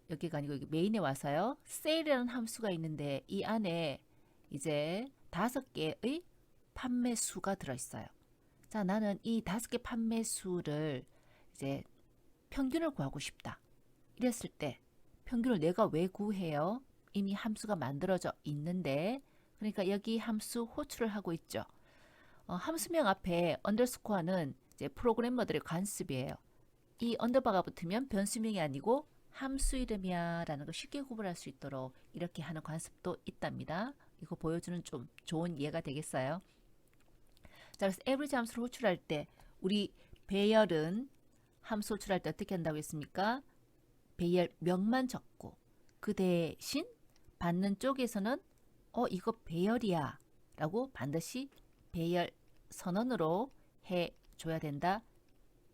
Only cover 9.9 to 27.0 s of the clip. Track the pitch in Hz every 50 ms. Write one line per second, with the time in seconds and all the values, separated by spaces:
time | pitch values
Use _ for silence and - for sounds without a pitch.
9.9 | 247 226 226 226 226 226 220 - - - - 185 180 175 - 151 147 151 156 156
10.9 | 139 127 - - - - - - - - - - - - 139 135 139 - - -
11.9 | - - - - - - _ - - _ _ _ - 277 269 262 262 330 330 311
12.9 | 277 - 143 131 - 147 - - - - - - - - _ _ - - - -
13.9 | - _ - - - - 233 247 233 - - - - - - 139 120 - _ _
14.9 | _ - - - - - - - 247 233 233 254 233 170 147 170 180 - 220 160
15.9 | 151 156 180 185 - - 208 214 208 190 185 160 151 143 156 185 226 262 - -
16.9 | - - - _ - 202 196 196 202 - - 226 214 - - 208 208 165 131 127
17.9 | 139 143 185 185 190 175 - 151 - - - 147 147 147 147 170 180 185 170 139
18.9 | 135 143 165 208 254 277 - _ _ - - _ - - 214 214 202 214 185 190
19.9 | 202 202 - 220 226 226 214 226 220 214 - - - 240 233 233 - - 294 -
20.9 | - - 233 214 202 214 190 180 165 165 - - - 110 - - - - - -
21.9 | - - - - - - - - - - - - 180 180 - 320 330 320 - 339
22.9 | 339 320 277 196 190 - - 185 175 170 175 165 143 - - 196 208 220 247 247
23.9 | - - - - 208 185 160 175 190 185 156 135 127 - _ _ - - 135 139
24.9 | - - - 240 220 - - - 254 247 208 - - 147 - - 165 175 196 208
25.9 | - - 180 - 135 127 131 147 147 - - - - - - - _ _ _ _
26.9 | _ -